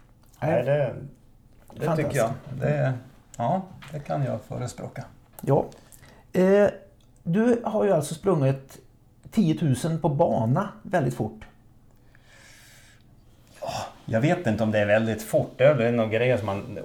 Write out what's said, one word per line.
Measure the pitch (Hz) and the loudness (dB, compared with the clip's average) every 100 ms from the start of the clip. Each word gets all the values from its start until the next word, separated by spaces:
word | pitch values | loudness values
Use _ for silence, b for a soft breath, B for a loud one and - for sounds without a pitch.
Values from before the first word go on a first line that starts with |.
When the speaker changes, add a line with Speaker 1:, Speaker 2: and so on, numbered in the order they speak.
| - _ - - | -20 _ -20 -6
Speaker 1:
Nej. | 151 | -2
Speaker 2:
Nej, | 131 123 | 0 0
det, | 147 123 101 - - - - - - - | 0 -2 -6 -14 -18 -20 -20 -20 -20 -20
det | - 151 156 | -6 -2 0
tycker | 143 135 | 0 0
jag. | 113 | -2
Speaker 1:
Fantastiskt. | - - 131 | -4 -10 -4
Speaker 2:
Det, | 131 147 135 123 - - _ - | -2 0 0 -2 -10 -20 _ -6
ja, | 120 190 185 - - | -2 -2 -4 -14 -14
det | 151 | -12
kan | - 151 127 | -6 -4 -2
jag | 117 | -6
förespråka. | - 120 123 - - - - - - - | -8 -8 -8 -10 -12 -12 -16 -20 -20 -8
Speaker 1:
Ja. | - 139 - B B B B B B | 0 0 0 B B B B B B
Eh, | 185 185 202 202 - - - _ _ | 2 4 6 4 0 -12 -20 _ _
du | 175 185 233 233 | -2 2 2 2
har | 226 214 208 | 0 0 2
ju | |
alltså | 170 139 160 | 2 0 -2
sprungit | 202 170 135 135 - - - _ _ _ - | 0 2 2 0 -6 -20 -20 _ _ _ -4
tiotusen | - 165 156 160 123 165 160 | 2 2 2 0 0 0 -2
på | 165 | 0
bana | 143 170 - 113 147 - - | 2 2 2 2 0 0 -8
väldigt | - - 143 | -4 -2 0
fort. | - 107 - - - - - - - B B B B B B B B B B - - - - - - | -2 -6 -8 -20 -20 -20 -20 -20 -20 B B B B B B B B B B -20 -20 -20 -20 -20 -14
Speaker 2:
Ja, | B B B B - | B B B B -4
jag | 113 | 0
vet | 147 175 117 | 2 2 0
inte | 107 | 0
om | 110 | 0
det | 107 | 2
är | 101 | 4
väldigt | 107 113 107 | 2 2 -2
fort. | - 151 123 - | -2 -2 -2 4
Det | |
är | 135 | 4
väl | 117 117 120 | 6 2 0
några | 110 | 0
grejer | 110 127 117 | 0 2 0
som | 107 | -2
man, | 98 117 101 | -6 -8 -8